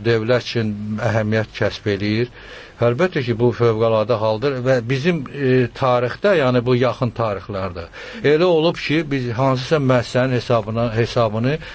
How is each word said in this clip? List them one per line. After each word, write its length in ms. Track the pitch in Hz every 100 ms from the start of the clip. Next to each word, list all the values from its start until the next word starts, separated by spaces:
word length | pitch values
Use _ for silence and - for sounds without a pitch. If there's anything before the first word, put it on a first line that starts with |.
dövlət 400 | 107 113 110 123
üçün 280 | - 120 110 104 107 107
əhəmiyyət 540 | 113 110 107 110 107
kəsb 300 | - 104 - 104
eləyir. 440 | 98 104 107 120 - - - - -
Əlbəttə 420 | 117 123 180 160
ki, 140 | 120 107
bu 140 | 123
fövqəladə 640 | 110 120 110 113 110 107 110
haldır 400 | 110 110 143 131
və 200 | 123 131
bizim, 400 | 117 135 160 165 127
e, 400 | 143 131 127 120
tarixdə, 640 | - 131 123 120 - 202 180
yəni 280 | 127 123
bu 100 | 117 127
yaxın 360 | 123 110 120
tarixlərdə 720 | - 113 95 90 98 95 87 85 - - 226
elə 260 | 139 156
olub 320 | 185 160 160 -
ki, 280 | - 151 151
biz 240 | 135 120
hansısa 460 | 113 135 127 131 160
müəssisənin 560 | 131 127 110 127 131
hesabına, 540 | 123 - 117 104 113 120
hesabını 680 | 110 113 127 113 107 120 156 -